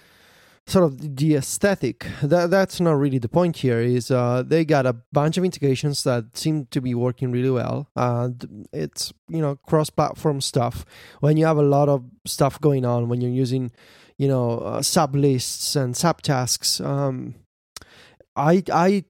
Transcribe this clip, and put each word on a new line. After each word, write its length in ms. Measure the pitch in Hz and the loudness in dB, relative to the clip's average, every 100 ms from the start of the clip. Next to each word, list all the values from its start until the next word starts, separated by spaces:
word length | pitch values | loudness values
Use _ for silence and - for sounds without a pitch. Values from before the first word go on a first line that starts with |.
| _ _ _ _ _ _ - | _ _ _ _ _ _ -2
sort 180 | 190 170 | 2 2
of 300 | 131 147 131 | 0 -10 -2
the 180 | 156 151 | 2 2
aesthetic, 720 | 131 - 202 196 127 - - - | 0 -2 0 0 -2 -4 -10 -4
that, 280 | 147 175 175 | 0 2 4
that's 300 | 190 185 - | 2 2 0
not 120 | 170 | 2
really 260 | 147 143 131 | 2 2 0
the 100 | 117 | 0
point 300 | 170 175 160 | 0 0 0
here, 240 | 131 117 | 0 0
is, 280 | 120 123 113 | 2 0 0
uh, 320 | 127 120 123 127 | 0 0 -2 0
they 180 | 156 | 0
got 220 | 156 151 127 | 2 2 2
a 80 | 120 - | -2 -4
bunch 260 | 143 151 160 | -2 0 0
of 60 | |
integrations 600 | 185 - 139 131 151 143 | -2 0 0 0 -2 -2
that 340 | 139 120 110 - | -2 -2 -4 -6
seem 280 | 160 156 131 | -2 -2 -2
to 120 | 147 | -6
be 140 | 127 | -2
working 380 | 120 123 123 131 | -2 -2 -2 -4
really 180 | 123 131 | 0 0
well. 400 | 127 120 123 143 - | 0 -2 -6 -6 -2
Uh, 340 | 123 120 123 123 | -2 0 -4 -6
th-, 280 | - 107 - | -14 -16 -14
it's, 400 | 147 147 - - - - | -8 -8 -8 -12 -12 -8
you 140 | 160 | -4
know, 140 | 151 139 - | -4 -4 0
cross-platform 720 | 160 151 - 147 - 160 139 | 0 0 -2 -4 -2 -2 -2
stuff. 460 | - 143 120 - - - - - | -2 -2 -2 -4 -14 -20 -20 -2
When 160 | 143 156 | 2 4
you 100 | 160 | 4
have 120 | 151 | 4
a 60 | |
lot 260 | 147 143 143 | 4 4 4
of 160 | 139 123 - - | 2 -2 -18 -10
stuff 360 | - 139 - | 0 0 2
going 240 | 151 139 123 | 2 2 2
on, 240 | 120 120 | 0 0
when 120 | 123 | -2
you're 100 | 123 | -2
using, 400 | 127 127 131 123 - - - _ - | 0 0 0 -4 -10 -20 -20 _ -4
you 100 | 139 | 0
know, 320 | 131 120 117 | 2 0 -2
uh, 200 | 95 117 | -4 -4
sublists 960 | - - 147 139 143 131 - - - 147 | 0 2 2 2 2 2 -2 -8 -4 -2
and 200 | 127 123 | -2 0
subtasks, 880 | 170 160 - 135 123 - - - 139 | 0 0 -2 -2 0 -2 -2 -4 -4
um, 500 | 139 139 127 123 120 _ _ _ - - - - _ _ - | -2 -2 -4 -8 -14 _ _ _ -20 -20 -20 -20 _ _ -2
I, 280 | 147 185 - | 2 2 2
I 320 | 156 180 202 - | 2 2 0 -2